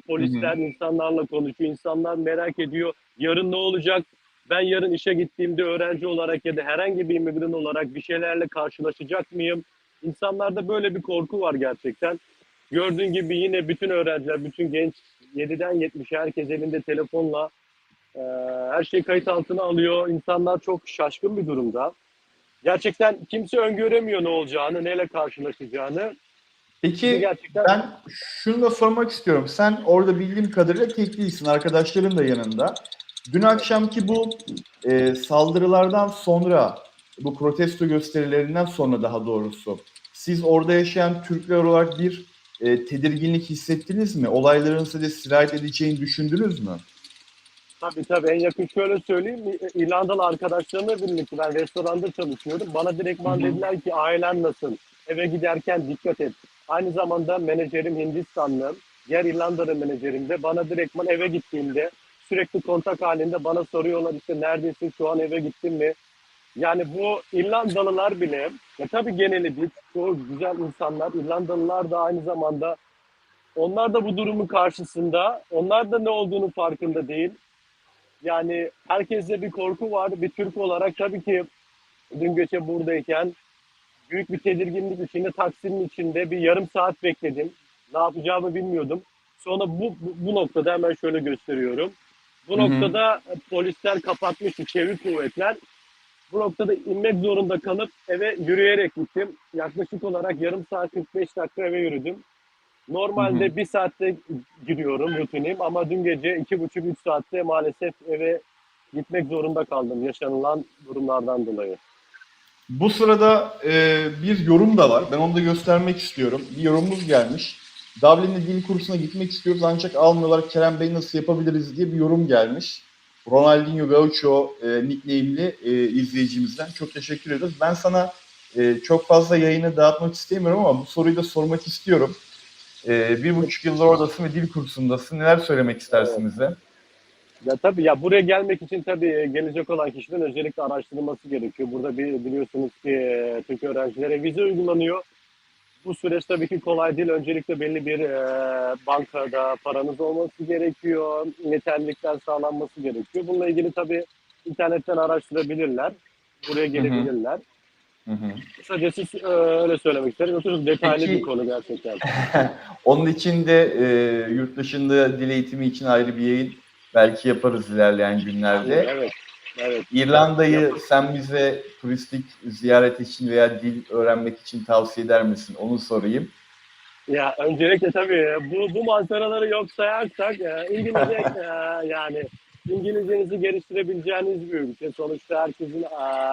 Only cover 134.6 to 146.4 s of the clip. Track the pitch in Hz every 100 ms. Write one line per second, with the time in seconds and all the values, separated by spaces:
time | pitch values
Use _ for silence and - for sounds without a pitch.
134.6 | 131 135 127 127 - 160 156 165 - 139
135.6 | 123 117 - 117 - 113 107 101 135 175
136.6 | _ _ _ _ _ _ _ _ 123 131
137.6 | 190 185 160 139 170 202 180 190 196 185
138.6 | 165 190 160 180 165 151 151 139 160 151
139.6 | 165 165 147 131 - 170 156 131 156 139
140.6 | 139 139 - 143 147 143 143 135 113 -
141.6 | 127 127 135 123 143 131 123 135 131 135
142.6 | 135 _ 143 135 127 120 120 117 - 127
143.6 | 143 131 131 117 143 147 160 160 202 175
144.6 | 175 170 165 185 - _ _ _ _ _
145.6 | _ _ 180 180 180 170 - 175